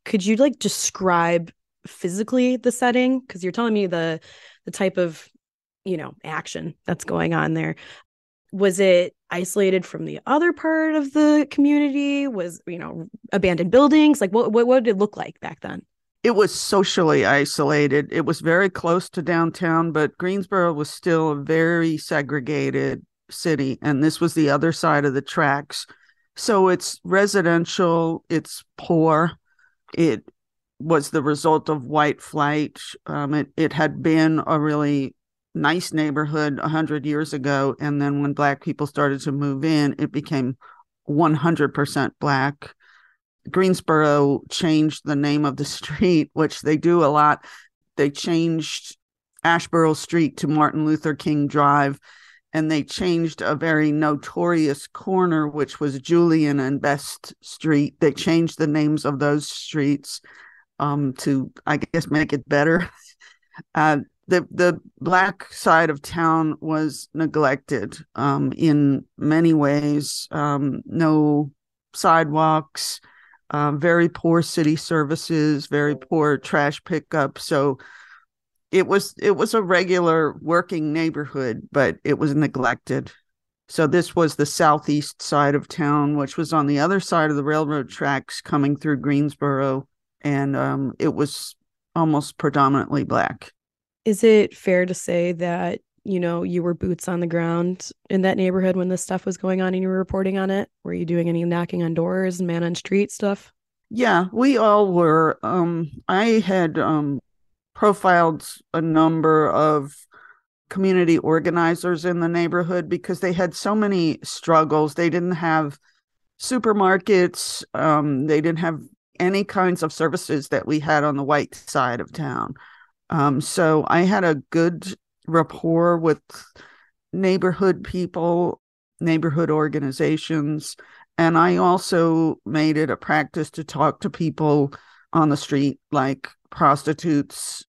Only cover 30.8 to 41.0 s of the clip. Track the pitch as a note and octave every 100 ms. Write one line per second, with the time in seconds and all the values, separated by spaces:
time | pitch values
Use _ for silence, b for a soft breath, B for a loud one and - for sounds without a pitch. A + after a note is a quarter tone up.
30.8 | D3+ D#3+ C#3+ D#3+ C#3 D3 D#3+ D#3 - D3+
31.8 | B2 D3+ D3 - - D#3 C#3+ D3+ D3 -
32.8 | - - - D3 C#3+ D3+ - - D#3 D3+
33.8 | D#3 C#3 D3+ D#3+ D#3+ D#3 - D#3 D3+ D3+
34.8 | D3 C#3+ C3+ - _ _ _ - D3 F3
35.8 | - D#3+ D3+ D3 D3+ D#3 D3 C#3 D3+ D#3+
36.8 | D#3 D3+ D3 D3 D#3 D3 C3+ C#3 C#3 -
37.8 | D3 C#3+ C#3+ C#3+ C#3+ C#3+ C#3+ C#3 - C#3+
38.8 | D3 - C#3+ C#3 D3 C#3 C#3+ C3+ D#3+ D#3
39.8 | C#3+ - C#3+ D3 D3 C#3+ B2+ C3 B B
40.8 | _ _